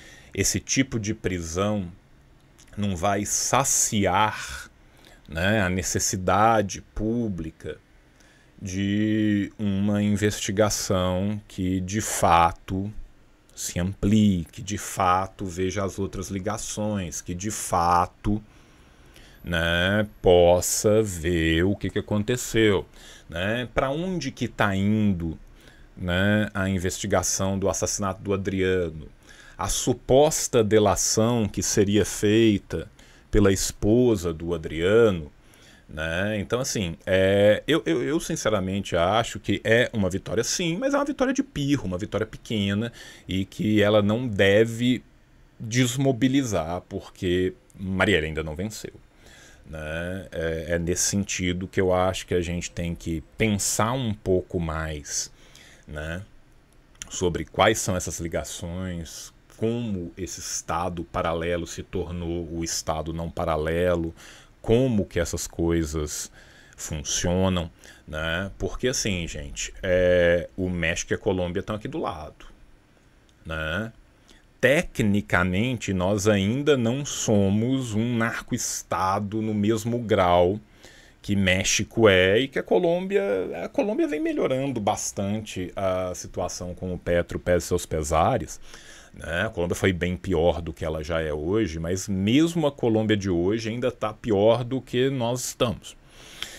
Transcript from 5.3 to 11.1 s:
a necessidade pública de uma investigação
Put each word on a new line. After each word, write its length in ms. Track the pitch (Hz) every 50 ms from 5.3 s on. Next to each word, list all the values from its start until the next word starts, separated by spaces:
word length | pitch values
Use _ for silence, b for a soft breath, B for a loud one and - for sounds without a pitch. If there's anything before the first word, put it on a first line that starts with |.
| - 80 87 98 110 110
a 80 | 95 90
necessidade 1120 | 90 92 85 - - 92 - - - 95 92 90 90 98 107 113 113 107 104 95 - - - - -
pública 840 | - 104 110 117 120 117 107 95 85 82 80 - _ - 80 76 - _ _ _ - _ b b b b b b b b b b b 101
de 880 | 95 92 98 98 98 101 104 107 107 107 107 107 107 104 101 98 - - -
uma 460 | 107 101 98 95 101 104 104 104 104
investigação 1400 | 104 104 95 104 107 104 - - - 101 98 107 104 - - - - 101 92 90 92